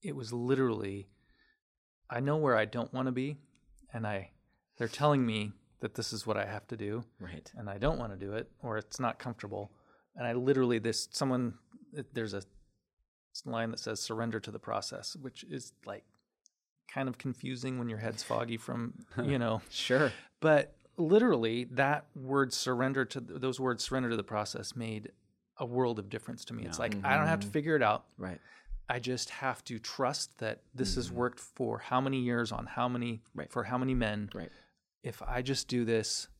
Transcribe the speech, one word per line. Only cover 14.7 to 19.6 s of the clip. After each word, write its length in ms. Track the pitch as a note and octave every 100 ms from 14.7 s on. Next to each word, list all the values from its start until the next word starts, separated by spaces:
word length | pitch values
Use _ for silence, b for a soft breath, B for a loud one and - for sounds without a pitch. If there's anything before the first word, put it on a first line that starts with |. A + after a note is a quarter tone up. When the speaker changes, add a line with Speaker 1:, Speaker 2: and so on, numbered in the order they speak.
| G#2+ - - - F3+
Speaker 1:
which 300 | C3 - -
is, 260 | D3 B2 _ -
like, 180 | G2+ _ _ _ _ _ _ _ _ -
kind 140 | - C3+
of 100 | A#2+
confusing 640 | C3+ B2 C3 C3 B2+ B2+
when 80 | A#2+
your 100 | A2
head's 240 | A2+ A2
foggy 340 | - A#2 A#2 A#2
from, 360 | - A#2+ A#2 - - -
Speaker 3:
<laughs> 60 |
Speaker 1:
you 160 | B2 C#3
know. 220 | A#2 A2